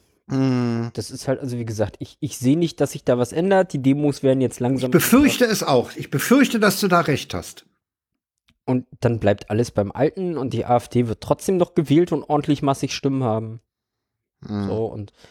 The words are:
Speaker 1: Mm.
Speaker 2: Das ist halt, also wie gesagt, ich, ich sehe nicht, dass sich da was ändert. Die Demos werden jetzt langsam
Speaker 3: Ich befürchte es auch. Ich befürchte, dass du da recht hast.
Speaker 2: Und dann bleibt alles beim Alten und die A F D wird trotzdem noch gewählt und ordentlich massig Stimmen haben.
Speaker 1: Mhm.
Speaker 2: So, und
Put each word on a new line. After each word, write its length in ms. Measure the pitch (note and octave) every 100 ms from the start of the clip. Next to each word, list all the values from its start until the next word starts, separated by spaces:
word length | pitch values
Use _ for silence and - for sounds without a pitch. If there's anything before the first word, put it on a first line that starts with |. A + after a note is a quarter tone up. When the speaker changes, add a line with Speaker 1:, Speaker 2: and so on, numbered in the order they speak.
| _ _ -
Speaker 1:
Mm. 600 | C3+ C3+ B2+ A#2+ A#2 A#2
Speaker 2:
Das 180 | - -
ist 180 | B2+ -
halt, 120 | C3
also 180 | C3+ A#2+
wie 60 |
gesagt, 320 | A2+ G#2+ G#2+ -
ich, 180 | - -
ich 160 | D3 -
sehe 200 | B2+ D#3+
nicht, 220 | E3+ -
dass 120 | C#3+
sich 120 | C#3+
da 120 | - B2
was 160 | B2
ändert. 400 | D#3 F#3+ F#3+ F#3+
Die 80 | C#3+
Demos 400 | C3 C#3+ D3 C3+
werden 180 | C3+ C3+
jetzt 180 | B2 -
langsam 280 | A#2+ C3 B2
Speaker 3:
Ich 40 |
befürchte 520 | D#3 - B3 C#4+ - A#3
es 160 | G3+
auch. 300 | E3 B2+ G#2+ -
Ich 140 | C3+
befürchte, 500 | C#3 - C4 A#3+ A3+
dass 180 | G#3 -
du 80 | G3
da 120 | F3
recht 320 | C#3+ G#2+ -
hast. 320 | F2+ - - _ _ _ _ _ _ _ _ _ _ -
Speaker 2:
Und 180 | B2+ - -
dann 180 | A#2 A2+
bleibt 300 | G#2 G2+ -
alles 220 | G#2 B2
beim 200 | - G2+
Alten 460 | - D3 - F3+ D#3
und 160 | C3
die 140 | A2 -
A 100 | G#2+
F 120 | -
D 200 | A#2+ A#2+
wird 140 | G#2+
trotzdem 340 | - D3 - F#3
noch 180 | E3+
gewählt 380 | - C#3+ D3+ F3
und 120 | D3+
ordentlich 360 | - D3+ C#3+ C#3+
massig 340 | C#3+ C3+ C#3
Stimmen 300 | - C#3 C3+
haben. 360 | B2 A2 A2 A2+ _ _ _ _ _ _ _ _
Speaker 1:
Mhm. 240 | - G#2 G2+
Speaker 2:
So, 180 | G#2+
und 300 | A2+ A2 G2+ _ -